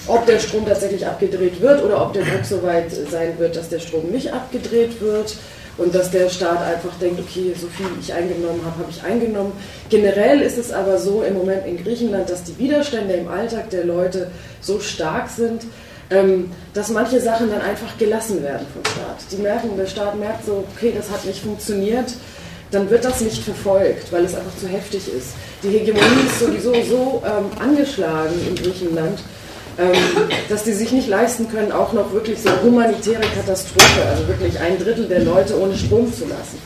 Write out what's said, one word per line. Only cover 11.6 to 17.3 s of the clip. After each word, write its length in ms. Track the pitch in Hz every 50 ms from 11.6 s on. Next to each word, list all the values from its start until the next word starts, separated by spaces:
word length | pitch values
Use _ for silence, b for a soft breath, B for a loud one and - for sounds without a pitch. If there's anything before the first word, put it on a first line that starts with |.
| -
in 160 | 165 175 175 175
Griechenland, 460 | 220 240 233 240 220 202 190 180 180
dass 160 | 180 175 -
die 140 | 170 165 -
Widerstände 560 | 247 285 294 294 285 - 247 220 208 190 180
im 140 | 170 170 170
Alltag 420 | 175 190 226 233 233 214 - -
der 140 | 185 180 170
Leute 460 | 175 170 175 180 185 185 190 175 - B B B B B B
so 180 | B 180 202 208
stark 480 | 196 - - - 165 156 160 247 240 -
sind, 320 | - 226 233 226 233 226 - - B B B B B B B B
ähm, 400 | 190 196 196 190 190 185 175 - - B B B B
dass 160 | 202 202 208
manche 300 | 226 208 247 247 262 240
Sachen 300 | 202 226